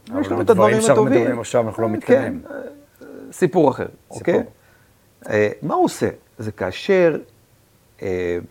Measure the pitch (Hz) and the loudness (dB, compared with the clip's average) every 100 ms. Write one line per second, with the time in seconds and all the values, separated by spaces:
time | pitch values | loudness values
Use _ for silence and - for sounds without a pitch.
0 | - 262 - 349 - - - 117 226 117 | -10 -6 -4 -2 2 4 6 4 4 4
1 | - - - 120 107 123 113 110 113 107 | 4 2 0 -2 -2 0 0 -2 -2 -2
2 | - 180 120 - - - - - - _ | 2 2 2 -8 -12 -14 -14 -18 -20 _
3 | - - - - 185 180 143 - - - | -20 -20 -18 -2 0 4 2 2 -8 -10
4 | _ - - 175 - - _ _ _ _ | _ -8 -2 -2 -2 -14 _ _ _ _
5 | _ _ - 107 104 - 151 339 349 - | _ _ -4 0 0 -2 -4 0 0 0
6 | 107 - _ - 107 - 92 - - 190 | -4 -4 _ -12 -12 -6 -6 -6 0 4
7 | 170 147 - _ _ _ _ _ _ _ | 4 2 -8 _ _ _ _ _ _ _
8 | 98 90 87 87 - | -6 -4 -2 -4 -8